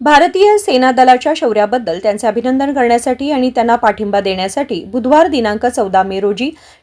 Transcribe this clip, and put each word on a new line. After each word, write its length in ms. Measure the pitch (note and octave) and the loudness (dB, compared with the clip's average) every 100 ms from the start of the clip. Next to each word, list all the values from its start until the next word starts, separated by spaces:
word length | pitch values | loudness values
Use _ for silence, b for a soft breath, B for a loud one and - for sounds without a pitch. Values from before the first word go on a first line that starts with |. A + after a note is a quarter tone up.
भारतीय 560 | C#4+ D4 F4+ F#4 G#4 G#4 | 2 4 4 4 4 4
सेना 340 | - B3+ B3+ | 2 2 2
दलाच्या 420 | B3+ B3+ B3+ C#4 D#4 | 4 4 4 2 -2
शौर्याबद्दल 640 | B3+ G#3 G#3 B3 G3+ E3+ | -2 0 0 -2 -4 -4
त्यांचे 280 | G#3+ G#3 A3+ | -2 -2 -2
अभिनंदन 460 | G#3+ B3 C4 C#4 | -2 -2 -2 -2
करण्यासाठी 580 | C#4 A#3+ A#3 C4 B3 C#4 | 0 0 0 0 -4 -2
आणि 180 | C#4 B3+ | -2 0
त्यांना 260 | B3 A#3 A#3+ | 0 0 2
पाठिंबा 440 | A3 G#3 G#3 G3+ | 0 0 -2 -2
देण्यासाठी 640 | F#3+ F#3 F#3+ F#3+ F#3+ F#3 F#3+ | -2 -4 -4 -4 -6 -6 -8
बुधवार 420 | A#3+ B3 D4+ E4+ | -4 2 2 2
दिनांक 380 | C#4 A3 G#3+ A#3+ | 0 -2 -2 -2
चौदा 380 | B3+ G3 F#3 | -2 -2 0
मे 160 | F#3+ F#3+ | 0 -2
रोजी 320 | G3+ G3+ C4+ E4 B B | -2 -2 -6 -8 B B